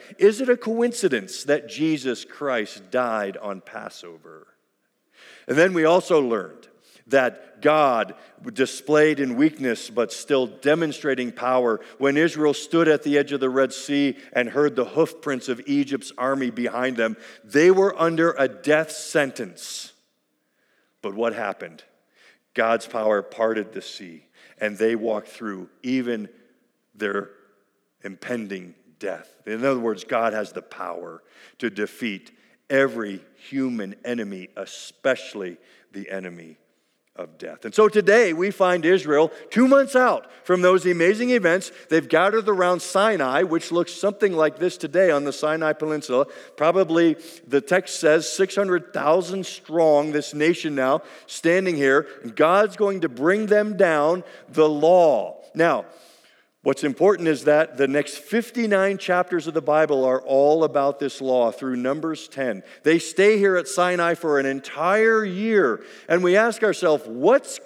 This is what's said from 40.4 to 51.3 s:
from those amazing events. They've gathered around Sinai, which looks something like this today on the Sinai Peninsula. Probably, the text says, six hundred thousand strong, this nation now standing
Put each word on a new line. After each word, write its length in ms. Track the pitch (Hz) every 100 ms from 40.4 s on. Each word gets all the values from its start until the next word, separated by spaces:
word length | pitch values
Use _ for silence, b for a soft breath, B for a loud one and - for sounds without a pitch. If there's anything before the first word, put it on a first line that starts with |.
from 180 | B 180
those 240 | 180 185 180
amazing 460 | 175 170 214 247
events. 400 | 247 175 180 - B B
They've 180 | 160 135
gathered 400 | 160 190 214 208
around 320 | 196 180 180
Sinai, 640 | - 190 214 196 135 139
which 300 | 185 160 -
looks 200 | 170 170
something 420 | - 196 202 208
like 260 | 170 156 156
this 180 | 180 175
today 320 | 160 160 185
on 140 | 143
the 100 | 143
Sinai 400 | 135 151 160 156
Peninsula. 540 | 151 156 151 143 127 139 B B B
Probably, 600 | 151 180 180 165 170 151 B B -
the 140 | 139
text 380 | 135 180 185 -
says, 320 | 160 160 160
six 240 | - 190 196
hundred 380 | 196 180 165
thousand 540 | 151 143 175 175 190 180
strong, 640 | - - 160 160 147 151
this 240 | 147 143 147
nation 400 | 156 170 160 139
now 260 | 131 151 - B
standing 500 | B